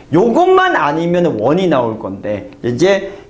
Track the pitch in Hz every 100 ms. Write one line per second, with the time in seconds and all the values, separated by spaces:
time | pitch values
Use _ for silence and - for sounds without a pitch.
0 | - 156 233 247 370 370 370 339 147 160
1 | 170 175 170 113 117 170 185 139 117 107
2 | 98 98 - 101 - - 117 120 180 196
3 | - - -